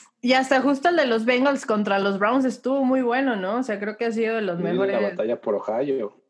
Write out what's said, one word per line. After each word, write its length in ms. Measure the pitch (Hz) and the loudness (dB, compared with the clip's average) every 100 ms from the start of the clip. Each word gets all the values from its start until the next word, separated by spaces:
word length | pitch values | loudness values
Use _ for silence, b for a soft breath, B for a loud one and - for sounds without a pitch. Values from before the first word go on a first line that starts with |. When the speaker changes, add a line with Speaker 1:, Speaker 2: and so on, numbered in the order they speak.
| B _ | B _
Speaker 1:
Y 120 | 240 | 2
hasta 280 | 262 262 269 | 2 4 2
justo 280 | 262 277 349 | 2 2 2
el 80 | 349 | 2
de 100 | 269 | 2
los 180 | 226 220 | 2 2
Bengals 380 | 247 277 269 | 2 2 0
contra 360 | - 214 202 196 | 0 -2 0 0
los 180 | 196 196 | 0 0
Browns 260 | 208 262 | 2 2
estuvo 400 | 262 214 254 277 | 0 -2 -2 0
muy 180 | 254 262 | 2 2
bueno, 340 | 240 247 277 220 | 0 0 0 -2
¿no? 220 | 185 233 | -2 -4
O 40 | |
sea, 160 | 262 202 | -4 -4
creo 180 | 208 208 | -6 -4
que 100 | 233 | -4
ha 40 | |
sido 220 | 220 226 | -2 -2
de 80 | 226 | -2
los 140 | 202 175 | -4 -2
Speaker 2:
Sí, 60 | |
la 60 | 170 | -2
Speaker 1:
mejores. 280 | 175 196 196 | 0 0 0
Speaker 2:
batalla 400 | 202 180 110 117 | -2 -2 -4 -4
por 140 | - | -2
Ohio. 580 | 101 - 117 143 135 107 - | -4 -2 -4 -2 -2 -4 -10